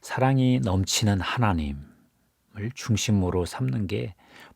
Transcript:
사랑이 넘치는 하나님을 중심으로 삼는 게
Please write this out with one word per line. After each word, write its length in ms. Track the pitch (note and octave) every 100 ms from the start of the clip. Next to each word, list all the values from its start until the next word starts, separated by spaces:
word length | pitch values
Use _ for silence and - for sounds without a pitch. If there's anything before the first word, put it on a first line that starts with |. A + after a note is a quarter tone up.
사랑이 580 | - - C3 C3+ B2+ B2+
넘치는 600 | A#2 F#2+ F#2+ - G#2 G2
하나님을 600 | F2 - A2 E2+ D2 C#2+ C#2+ _ _ _ _ _ _ G2+ G#2+ -
중심으로 720 | - G#2 - G#2 F2+ F2+ E2+
삼는 400 | - C3 B2 F#2+
게 260 | G2+ A2 - _ - -